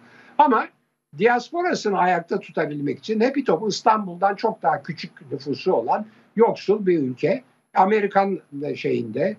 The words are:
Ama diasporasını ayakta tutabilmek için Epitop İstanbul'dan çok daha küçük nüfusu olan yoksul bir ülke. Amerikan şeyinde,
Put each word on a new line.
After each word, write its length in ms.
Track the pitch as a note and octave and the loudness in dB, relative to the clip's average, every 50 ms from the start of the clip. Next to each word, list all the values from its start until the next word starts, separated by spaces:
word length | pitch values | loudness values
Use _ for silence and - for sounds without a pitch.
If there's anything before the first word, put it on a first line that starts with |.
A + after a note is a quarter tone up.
| - - - - - - - - | -20 -20 -20 -20 -20 -4 2 4
Ama 280 | D4+ C#4+ A3 A#3+ - - _ _ _ _ _ _ _ _ D3 D3 | 4 4 4 2 0 -4 _ _ _ _ _ _ _ _ -4 0
diasporasını 800 | G#3 A#3+ A#3+ A#3+ A#3+ - D#4+ F4 F4+ F4 B3+ - - G#3 F#3+ F3 | 2 2 2 2 -2 -4 -4 -2 -2 0 -2 -2 -2 -2 0 2
ayakta 420 | F3+ F#3 F3 E3+ E3 - A3+ F#3 | 2 2 2 0 -2 -4 -6 -6
tutabilmek 580 | - - - F#3 D#3 D3 D3 C#3+ C#3+ C#3 B2+ - | -6 -6 -4 -4 -4 -4 -4 -4 -4 -4 -6 -6
için 220 | - G#3+ A3 G#3 | -4 -4 0 2
Epitop 480 | A3+ C4+ C#4+ C#4+ B3 G#3 F3 A#3 A3 G#3 | 2 2 0 0 0 0 0 0 0 -2
İstanbul'dan 680 | - - - A3+ A3 G#3+ G3+ F3+ F3 F3 F#3+ G3+ G3 | -4 0 2 2 2 2 0 -6 -6 -2 -2 -2 -2
çok 280 | - A3+ A3 - - | 0 -2 -4 -2 -2
daha 200 | - D#3+ D3 C#3+ | -2 -2 -2 -2
küçük 500 | - - D#3 - - - - - D#3+ B2 | -6 -10 -12 -12 -12 -16 -16 -18 -14 -12
nüfusu 400 | C3+ C3 - D3 B2+ - - F#3 | -12 -8 -6 -6 -6 -2 0 0
olan 340 | D#3+ A#2 A2+ C#3 F#3 G#3+ G#3+ - - _ _ _ - | 0 0 2 0 -2 -2 -4 -8 -16 _ _ _ 2
yoksul 500 | G3+ A#3 G3+ - - - F#3 G#3+ A3 G3 | 2 2 2 2 -2 0 0 0 2 2
bir 120 | F#3 F3 D#3 | 0 2 2
ülke. 440 | C3+ B2+ B2+ - D3+ D#3 A#3 C4 - _ _ _ _ _ - | 0 -2 -4 -2 -2 -2 -2 -2 -6 _ _ _ _ _ 2
Amerikan 680 | G3 F#3+ G3+ A3 G#3 G3+ F#3+ - G3 G3 G3+ F#3 D#3 - - C#3+ C#3 D3 C#3+ C3 | 4 4 4 4 2 0 2 2 2 2 0 -2 -6 -8 -12 -12 -8 -8 -6 -6
şeyinde, 600 | - - C#3 B2 A#2+ A#2 A2 A2 C3+ E3+ G#3+ G#3 | -4 -2 -2 -2 -2 -2 -4 -4 -2 -2 -2 -2